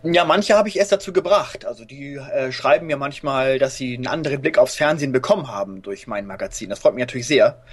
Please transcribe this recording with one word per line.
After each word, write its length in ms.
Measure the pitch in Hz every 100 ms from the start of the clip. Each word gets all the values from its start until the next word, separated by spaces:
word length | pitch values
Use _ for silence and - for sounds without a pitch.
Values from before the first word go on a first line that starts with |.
Ja, 220 | 160 170
manche 300 | 170 185 202 214
habe 140 | 214
ich 100 | 185
erst 140 | 196
dazu 180 | 196 -
gebracht. 540 | 180 170 202 - - -
Also 180 | 120
die, 300 | 113 135 139 143
äh, 380 | 123 139 131
schreiben 340 | 123 135 151 170
mir 80 | 139
manchmal, 640 | 139 143 143 135 135 131
dass 160 | 135 -
sie 200 | 127 123
einen 120 | 123
anderen 320 | 160 156 139
Blick 160 | 143 -
aufs 180 | - -
Fernsehen 360 | 151 143 143
bekommen 380 | 131 127 202 135
haben 320 | 104 98 95
durch 260 | 98 98 -
mein 180 | 104 101
Magazin. 440 | 95 98 - 95
Das 100 | 98
freut 140 | 151 123
mich 60 |
natürlich 260 | 123 127 120
sehr. 340 | 131 104 - -